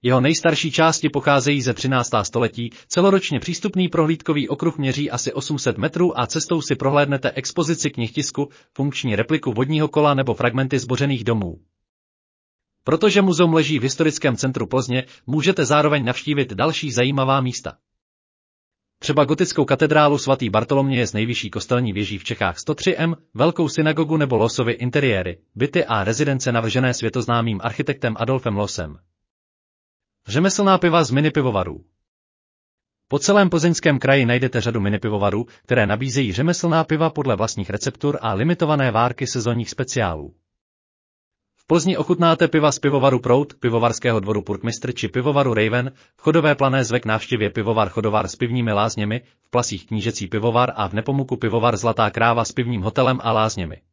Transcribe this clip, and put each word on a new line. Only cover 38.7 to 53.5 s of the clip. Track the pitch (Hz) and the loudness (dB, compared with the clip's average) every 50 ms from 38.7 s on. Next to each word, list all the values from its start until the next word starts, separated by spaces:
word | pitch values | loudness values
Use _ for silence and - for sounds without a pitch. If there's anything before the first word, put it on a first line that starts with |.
| 156 147 135 127 | 2 2 0 0
várky | 107 110 120 123 120 - 135 | 2 2 2 0 0 -4 -6
sezónních | 120 - 131 107 120 117 117 113 - | -4 -4 -2 -2 -2 -2 -2 -4 -6
speciálů. | - - 101 - - 127 110 92 82 78 71 73 - _ _ _ _ _ _ _ _ _ _ _ _ _ _ _ _ _ _ _ _ _ _ _ _ | -6 -6 -6 -4 -2 -2 -2 -2 -4 -6 -10 -14 -18 _ _ _ _ _ _ _ _ _ _ _ _ _ _ _ _ _ _ _ _ _ _ _ _
V | _ _ | _ _
Plzni | _ 160 170 151 190 180 | _ 2 4 4 2 0
ochutnáte | 107 156 - 180 175 175 165 160 160 175 156 | 0 0 0 2 4 4 4 4 4 2 2
piva | - 156 147 151 | 4 4 2 2
z | 131 - | 0 2
pivovaru | - 143 139 139 123 139 131 123 | 0 2 2 4 4 4 4 2
Prout, | 120 123 120 135 147 - - | 2 4 4 4 2 0 -6
pivovarského | _ - 120 113 117 113 117 - - - 123 113 110 | _ -2 0 2 2 2 2 0 0 0 0 0 0
dvoru | 95 101 107 104 | 0 0 -2 -2
Purkmistr | 95 - 104 95 - 117 117 - - 123 | -2 -4 -6 -4 -4 -6 -6 -6 -6 -8
či | 120 - - 107 | -6 -6 -6 -4
pivovaru | - 123 123 147 143 143 139 131 113 | -4 -2 0 0 2 2 2 2 2
Raven, | 110 107 110 110 123 123 131 - _ _ _ _ | 2 2 2 0 0 -2 -4 -8 _ _ _ _
v | _ | _
Chodové | - 156 151 165 147 151 147 | 0 2 2 4 4 4 2
Plané | 139 139 135 127 135 127 | 2 2 2 2 2 0
zve | 107 117 123 | 0 -2 -2
k | - | 0
návštěvě | 110 110 110 - - 123 113 107 - | 0 -2 -2 -2 -2 -2 0 0 -2
pivovar | - 117 104 110 113 110 107 95 | -2 -2 -2 0 2 2 0 0
Chodovar | - 117 107 110 104 107 110 95 | 0 -2 -2 0 0 0 0 -2
s | - | -4
pivními | _ 123 117 117 123 117 113 | _ -4 -2 -2 -2 0 0
lázněmi, | 101 101 107 113 - - 104 104 110 127 - _ _ _ | 0 0 0 0 -2 -2 -4 -2 -4 -6 -8 _ _ _
v | _ _ | _ _
Plasích | - 120 117 - - 92 - | -2 -2 -2 0 -6 -10 -8
knížecí | _ 113 107 98 117 - - 101 | _ -6 -2 -2 -2 -4 -4 -8
pivovar | 90 - 107 104 120 113 120 120 - - | -4 -4 0 0 2 2 2 2 2 0
a | 110 104 92 | -4 -6 -4
v | |
Nepomuku | 101 104 110 - 135 139 135 131 127 | -4 -4 -4 -2 -2 -2 -2 -4 -4
pivovar | 104 - 110 104 117 110 120 120 | -4 -2 -2 0 2 2 2 0
Zlatá | 98 117 117 110 - 113 104 | 2 0 -2 0 2 0 0
kráva | - - 117 120 117 120 113 | 2 2 2 2 2 2 0
s | - | -2
pivním | - - 123 120 123 104 | -2 -4 -4 -2 -2 -2
hotelem | 90 110 - - 127 123 131 127 | -4 -2 0 2 2 2 0 0
a | - 117 | -2 0
lázněmi. | 113 110 110 110 | 2 2 2 0